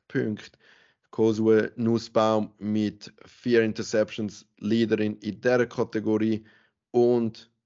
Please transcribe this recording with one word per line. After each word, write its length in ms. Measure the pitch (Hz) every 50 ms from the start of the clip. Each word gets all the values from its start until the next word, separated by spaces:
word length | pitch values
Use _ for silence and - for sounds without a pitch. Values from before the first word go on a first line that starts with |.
| _
Punkten. 500 | - - 139 123 113 107 - - - _ _ _ _ _ _ _ _ _ _ _ _
Kosue 600 | - - 110 113 110 107 110 110 110 107 107 - -
Nussbaum 800 | - 117 113 117 113 117 - - 117 110 110 110 107 104 92 _ -
mit 540 | 98 107 107 107 107 104 - - - - - - -
vier 380 | - - - - 120 120 117
Interceptions, 840 | 113 110 107 - 107 - - 107 107 - - - 107 101 - - - _ _ -
Leaderin 580 | - 104 110 113 117 107 110 104 107 107 107 -
in 220 | - 104 95 -
dieser 260 | - 123 123 123 120
Kategorie. 760 | 117 - - 113 - - 110 104 107 107 107 110 113 110 104 110 - _ _ _ _ _ _ _ _
Und 580 | - 120 120 120 123 120 117 113 113 - - _ _ _ _